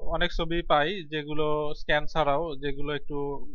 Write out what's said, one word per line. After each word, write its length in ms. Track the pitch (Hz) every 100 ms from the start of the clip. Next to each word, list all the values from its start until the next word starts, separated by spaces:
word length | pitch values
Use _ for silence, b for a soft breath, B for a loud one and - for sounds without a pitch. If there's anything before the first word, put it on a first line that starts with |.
অনেক 320 | - 160 175
ছবি 300 | - 247 170
পাই 400 | - 151 151 202
যেগুলো 720 | 151 156 147 151 151 151 151
scan 320 | 151 - 151 151
ছাড়াও, 500 | 160 143 143 170 135
যেগুলো 380 | 143 143 143
একটু 520 | 143 - 143 143 139 -